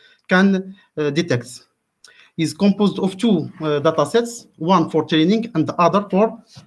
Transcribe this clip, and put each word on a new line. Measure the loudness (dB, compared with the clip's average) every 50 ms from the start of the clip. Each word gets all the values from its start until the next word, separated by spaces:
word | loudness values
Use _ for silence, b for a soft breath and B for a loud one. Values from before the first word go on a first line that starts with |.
| b b b b b 0
can, | 2 4 4 4 2 0 -2 -6 B B B B B
uh, | -4 -4 -2
detect. | -2 -2 -2 -2 -2 -4 -4 -8 -16 -20 _ _ _ _ _ _ _ _ _ b b b b b b
Is | b -6 -4 -2
composed | 0 2 2 2 2 2 0 0 0
of | -4 -4 -4 -2
two, | 0 2 2 0 0 -4 -10 -8
uh, | -4 -2 -2 0
data | 0 0 0 0 0
sets, | 0 0 0 -2 -2 -6 -14 -18 _ _
one | -6 0 2 2 2 2 0
for | 0 -2 -2
training | 0 2 2 2 2 2 0 -2 -4 -2
and | -4 -2
the | -2 0
other | 0 0 2 2 0 -2 0
for | 0 0 0 0 -2 -6 b b b b b